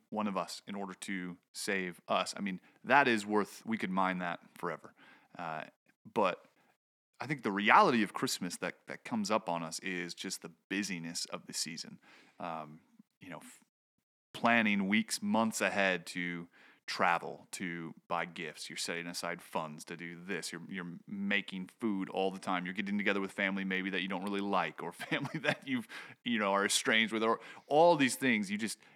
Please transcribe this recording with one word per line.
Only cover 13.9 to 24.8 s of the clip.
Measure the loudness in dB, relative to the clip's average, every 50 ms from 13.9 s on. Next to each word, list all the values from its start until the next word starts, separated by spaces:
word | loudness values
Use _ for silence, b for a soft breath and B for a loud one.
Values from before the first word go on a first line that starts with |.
| _ _ _ _ _ _ _ _ -8
planning | 0 2 4 4 6 4 4 2 2 2 4
weeks, | 4 2 2 2 -4 -4
months | -2 0 2 2 2 2 2 0
ahead | 0 2 4 4 4 4 2 0 -4
to | -6 -6 -4 -4 -4 -6 -8 -10 -12 b b b b b b b
travel, | -8 0 2 4 4 4 2 0 -6 -12 -12 -14 -14
to | -10 -8 -6 -6 -6 -6 -8 -10 -12 -14 _ -4
buy | -4 -2 -4
gifts. | -4 -6 -10 -10 -10 -10 -12 -12 -12
You're | -8 -8
setting | -6 -4 -4 -6 -6 -6
aside | -8 -6 -6 -6 -6 -8
funds | -10 -6 -6 -6 -4 -6 -10 -12 -12
to | -12 -12
do | -12 -10 -12 -12 -12 -8
this. | -6 -6 -6 -6 -8
You're, | -10 -10 -12 -10
you're | -8 -8 -8 -8 -10 -12 -12
making | -10 -8 -4 -2 0 0 0 0 -2 -8 -10 -10 -10 -8 -2
food | -2 0 0 0 -2 -2
all | -2 0 0 0
the | -2 -4
time. | -4 -2 -2 -2 -2
You're | -4 -6
getting | -4 -4 -2 -2
together | 0 2 2 2 2
with | 0 -2
family | -2 0 0 0 0 0 -2
maybe | -2 -2 -2 -2 -2
that | -2 -2
you | -2 -2
don't | -4 -4 -4
really | -2 -2 -2
like, | 0 2 2 2 2 0 -4 -6